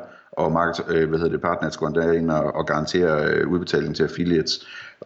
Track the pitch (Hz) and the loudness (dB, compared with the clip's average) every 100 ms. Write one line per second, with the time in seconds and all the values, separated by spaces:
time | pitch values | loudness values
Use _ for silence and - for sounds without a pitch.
0 | - - _ - 82 82 85 82 87 82 | -6 -20 _ -2 0 2 0 -2 0 2
1 | 80 80 82 - 87 85 80 - 78 80 | 2 2 0 0 -2 -2 -4 -4 -2 0
2 | 85 82 82 78 73 80 78 76 78 90 | 2 2 2 0 0 -2 -2 -2 0 2
3 | 87 78 76 78 73 87 90 76 78 78 | 2 2 2 2 2 0 0 0 0 0
4 | 78 - 87 82 80 - - - - - | -2 0 0 2 2 -4 -8 -18 -18 -16